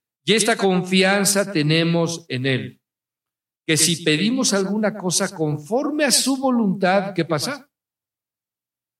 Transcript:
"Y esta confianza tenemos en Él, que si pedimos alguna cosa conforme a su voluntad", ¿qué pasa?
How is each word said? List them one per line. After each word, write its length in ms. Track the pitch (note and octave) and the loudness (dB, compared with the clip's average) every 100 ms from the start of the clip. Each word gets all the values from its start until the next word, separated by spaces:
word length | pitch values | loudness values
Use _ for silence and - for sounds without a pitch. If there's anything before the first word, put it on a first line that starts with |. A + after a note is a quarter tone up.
| _ _ | _ _
"Y 80 | D3+ | 0
esta 240 | G#3+ A3 A3 | 2 2 2
confianza 960 | G3 F3+ F3+ F#3 F#3 G3+ G3 G3 G3 | 2 0 2 2 4 2 2 0 0
tenemos 720 | G3+ D3 E3 E3+ E3+ E3 E3 - | 0 2 2 2 2 0 -4 -6
en 180 | B2+ C3+ | -4 -2
Él, 340 | B2 - - _ _ _ _ _ _ _ _ - | -2 -4 -14 _ _ _ _ _ _ _ _ -2
que 100 | D#3 | 0
si 280 | - D#3+ | 2 0
pedimos 480 | D#3+ D3+ G3+ C4 B3 | 0 0 0 0 0
alguna 440 | G3+ F#3+ G#3+ G#3 G#3 | 0 -2 -2 -2 -2
cosa 380 | F#3 E3 F#3+ | -4 -2 -2
conforme 720 | - D#3 D3+ D3 A#3 D4 D4+ | -2 -2 -2 -4 -4 -2 0
a 80 | C#4+ | 0
su 240 | - B3+ C4+ | 2 0 0
voluntad", 760 | C4+ A#3+ G#3 F#3+ F#3 G3 G3 | 0 2 0 0 2 0 0
¿qué 120 | F#3 | -4
pasa? 440 | D#3+ D3+ A#3+ C#4+ - _ _ _ _ _ _ _ _ _ _ _ _ | -4 -4 -4 -8 -14 _ _ _ _ _ _ _ _ _ _ _ _